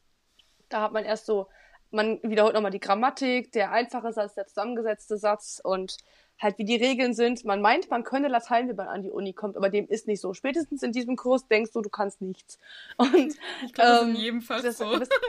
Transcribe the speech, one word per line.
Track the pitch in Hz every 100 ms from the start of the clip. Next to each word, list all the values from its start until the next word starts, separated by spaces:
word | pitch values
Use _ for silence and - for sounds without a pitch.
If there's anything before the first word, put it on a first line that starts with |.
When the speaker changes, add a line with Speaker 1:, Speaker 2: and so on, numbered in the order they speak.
| _ _ _ _ _ _ -
Speaker 1:
Da | 214
hat | 214
man | 214
erst | 214 214 -
so, | 208 190 _ - - _
man | 214 220 208
wiederholt | 233 214 214
nochmal | 214 202
die | 196
Grammatik, | - 202 254 262 262 254 247
der | 226 190
einfache | 214 240 254 226
Satz, | 220 202
der | - 196
zusammengesetzte | - 220 233 226 214 - 214
Satz | 208 208 - -
und | - 190 190 - _ _ _ -
halt | 208 196
wie |
die | 214 233
Regeln | 254 254 247
sind. | 220 240 240
Man | 202 202
meint, | 208 285 -
man | 240
könne | 233 269 285
Latein, | 240 233 233 254
wenn | 202
man | 185
an | 190
die | 190
Uni | - 196
kommt, | - 208 -
aber | 196
dem | 208 -
ist | 220 -
nicht | 202
so. | 185
Spätestens | 190 269 285 311 285
in | 247
diesem | 240 240 254
Kurs | 254 254 -
denkst | 214 220
du, | 233
du | 208
kannst | - 202 -
nichts. | 190 185 - - - - - -
Und, | 254 349 277 294 - - 254
Speaker 2:
Ich |
glaub, | - 240
das | 240
ist |
in | 233
Speaker 1:
ähm, | 220
Speaker 2:
jedem | 226 233
Fach | 226 233
Speaker 1:
das | 240 233
Speaker 2:
so, | 214 233
<laughs> |
Speaker 1:
das | 254 523